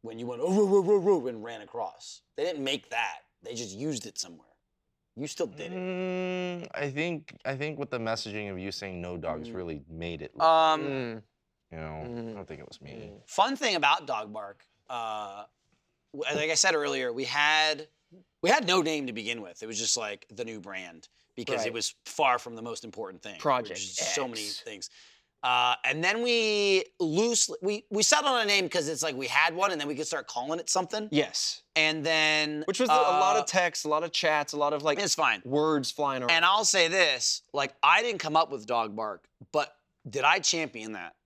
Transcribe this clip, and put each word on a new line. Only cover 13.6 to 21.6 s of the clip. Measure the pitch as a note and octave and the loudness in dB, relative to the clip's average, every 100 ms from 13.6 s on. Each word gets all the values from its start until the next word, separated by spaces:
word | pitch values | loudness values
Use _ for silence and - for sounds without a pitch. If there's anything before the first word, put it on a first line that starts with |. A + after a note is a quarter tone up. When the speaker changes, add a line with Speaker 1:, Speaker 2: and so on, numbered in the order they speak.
| C4 F3+ | 0 4
Speaker 1:
about | C#3+ D#3 C#3+ | 4 4 2
Dog | A2+ G#2+ | -4 -4
Bark, | G#2+ G2+ G#2 _ _ _ | -10 -12 -16 _ _ _
uh, | B2 A2+ G#2+ G2+ G2+ G#2 _ _ _ _ _ _ | -6 -6 -6 -8 -12 -16 _ _ _ _ _ _
w-, | C#3+ C#3+ D3 | -8 -4 -2
like | D#3 | 0
I | |
said | D#3 F#3+ | 4 4
earlier, | D#3 C#3+ C3+ B2+ | 4 0 -2 -2
we | A#2+ | -4
had, | B2 C#3+ D3 D#3 D#3 D3+ D#3 _ _ F3 _ _ | -2 2 4 4 2 0 -8 _ _ -20 _ _
we | F3 | 4
had | C#4+ F#3 | 4 4
no | F#3 | 2
name | D#3+ D3+ C3 | 2 -2 -4
to | |
begin | A2+ G#2+ A#2 | -6 -6 -6
with. | F#2+ E2+ | -10 -12
It | A2 | -8
was | G#2+ | -4
just, | A2+ B2 | -2 -2
like, | G#2+ G2+ - | -4 -8 -12
the | A2+ | -10
new | A#2 G#2+ | -10 -10
brand | F#2+ F#2+ F2+ E2 - _ _ - | -12 -12 -12 -18 -20 _ _ -12
because | A#2 A#2+ | -4 -2